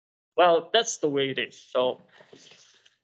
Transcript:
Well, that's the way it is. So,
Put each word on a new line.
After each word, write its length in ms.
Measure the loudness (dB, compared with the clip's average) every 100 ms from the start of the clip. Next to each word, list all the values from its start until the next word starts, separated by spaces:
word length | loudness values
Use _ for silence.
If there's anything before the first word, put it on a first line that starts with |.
| _ _ _ 2
Well, 340 | 4 4 0
that's 260 | -2 -2 -4
the 120 | -4
way 220 | -2 -4
it 80 | -6
is. 180 | -8 -12 -6
So, 320 | -2 -2 -4 _ _ _ -20 -20 -20 _ _ _ _